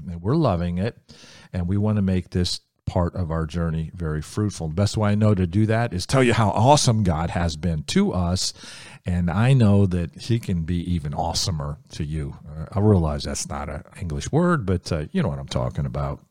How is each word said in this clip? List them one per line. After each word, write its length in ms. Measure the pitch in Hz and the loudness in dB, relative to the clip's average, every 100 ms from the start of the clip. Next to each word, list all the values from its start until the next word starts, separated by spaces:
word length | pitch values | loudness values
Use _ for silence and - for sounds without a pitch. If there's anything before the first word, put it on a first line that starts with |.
| 76 | -10
and 100 | 85 | -8
we're 140 | 90 156 | -2 0
loving 420 | 143 87 87 87 | 2 0 0 -2
it, 200 | 104 - - - - - - | -4 -6 -18 -20 -20 -20 -10
and 160 | 90 87 | -4 -2
we 80 | 101 | 0
want 180 | 104 107 | 0 2
to 60 | |
make 300 | 95 92 - | 2 0 0
this 280 | 92 90 - _ _ - | 0 0 -2 _ _ -4
part 300 | 95 87 95 | 0 0 0
of 160 | 85 | -2
our 140 | 82 78 | -2 -2
journey 460 | 87 85 80 78 92 | -2 -2 -2 -4 -6
very 260 | 82 78 | -4 -4
fruitful. 460 | 76 - 104 - 82 | -6 -2 -2 -2 -4
The 60 | |
best 240 | 78 101 - | 0 0 2
way 140 | 104 | 0
I 40 | 104 | 4
know 180 | 107 | 4
to 140 | 101 92 | 4 2
do 180 | 95 107 | 2 2
that 260 | 110 120 | 2 0
is 120 | 87 - | -4 0
tell 160 | 139 | 2
you 120 | 127 | 4
how 160 | 113 107 | 4 2
awesome 540 | - 120 147 - 113 | 4 6 6 6 2
God 260 | 95 78 85 | 2 0 -2
has 260 | 92 85 78 | -2 -2 -2
been 280 | 87 80 | -2 -2
to 280 | 73 185 202 | -2 0 2
us, 420 | 90 87 92 - - - - - - - | 0 0 0 -2 -8 -16 -18 -20 -12 -2
and 260 | 87 87 | 0 0
I 220 | 85 117 | 2 4
know 320 | 135 110 101 98 | 6 6 6 4
that 280 | 90 85 - | 2 -4 -6
he 140 | - 117 | -2 -2
can 260 | 113 87 | 0 -2
be 160 | 80 87 85 | -2 -2 0
even 200 | 87 73 | -2 -2
awesomer 640 | 71 82 80 - 78 73 73 - | -4 -4 -2 -2 -4 -4 -8 -12
to 120 | - | -8
you. 320 | 76 78 69 71 - | -6 -4 -6 -10 -14
Uh, 200 | 78 80 | -12 -6
I 60 | 98 | 2
realize 420 | 107 98 80 73 | 6 6 4 0
that's 240 | 76 69 - | -4 -6 -6
not 220 | 71 73 | -8 -8
an 140 | 73 - - | -10 -12 -12
English 320 | 87 71 - | -8 -6 -2
word, 320 | 147 175 170 95 | 0 2 0 0
but, 260 | 92 - | -2 -2
uh, 140 | 85 73 | -4 -4
you 100 | 190 | -2
know 60 | 107 | -2
what 100 | 69 | -4
I'm 80 | 67 | -4
talking 380 | - 62 58 69 | -4 -4 -2 -4
about. 340 | 62 69 71 _ | -4 -6 -6 _